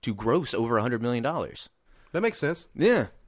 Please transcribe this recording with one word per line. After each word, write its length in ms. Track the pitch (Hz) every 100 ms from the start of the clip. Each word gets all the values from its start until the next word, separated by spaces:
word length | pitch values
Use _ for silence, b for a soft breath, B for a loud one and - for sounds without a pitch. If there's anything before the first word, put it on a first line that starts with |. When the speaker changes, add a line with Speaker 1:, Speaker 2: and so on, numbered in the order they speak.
Speaker 1:
to 120 | 120
gross 400 | 101 110 165 143
over 240 | 104 117 113
a 40 |
hundred 200 | 120 117
million 200 | 120 120
dollars. 460 | 131 160 85 - - _ _ b b
Speaker 2:
That 100 | 170
makes 160 | 226 -
sense. 280 | 147 170 -
Speaker 1:
Yeah, 320 | - 202 226 113 -